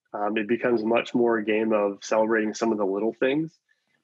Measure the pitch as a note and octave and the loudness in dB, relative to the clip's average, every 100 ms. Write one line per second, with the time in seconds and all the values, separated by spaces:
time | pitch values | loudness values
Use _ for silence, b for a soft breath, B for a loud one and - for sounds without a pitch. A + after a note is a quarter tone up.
0 | _ G#2+ G#2+ A2 G#2 A#2 B2+ A#2 A2 A#2+ | _ -6 -2 -2 -2 -2 0 0 2 0
1 | - B2 A#2 A2+ G#2 G#2+ A2 G#2+ G2+ G2+ | 0 0 2 2 0 0 2 2 0 -4
2 | - A2 A2 A2+ G#2+ G#2 A2+ G#2+ G2 G2+ | -2 0 2 2 0 -2 -2 0 -2 -2
3 | A2 - C3 D3 D#3+ - _ _ _ _ | -2 0 0 0 -4 -10 _ _ _ _